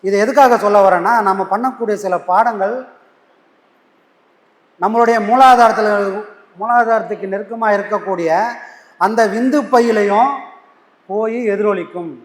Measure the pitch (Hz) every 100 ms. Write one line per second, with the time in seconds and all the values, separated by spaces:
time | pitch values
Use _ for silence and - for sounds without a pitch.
0 | 190 202 214 269 269 233 208 208 196 185
1 | 180 233 196 190 185 196 254 254 226 202
2 | 196 180 - 185 240 214 196 247 254 -
3 | _ _ _ _ _ _ _ _ _ _
4 | _ _ _ _ _ _ _ _ 185 226
5 | 233 233 202 247 262 247 233 220 214 208
6 | 202 196 208 - _ 175 214 240 226 226
7 | - 208 196 196 208 226 220 202 202 208
8 | - 185 165 160 226 233 - - _ _
9 | 185 220 220 208 262 285 220 247 240 220
10 | 202 202 262 - - - _ _ _ _
11 | _ 196 220 233 233 202 208 196 170 180
12 | 170 131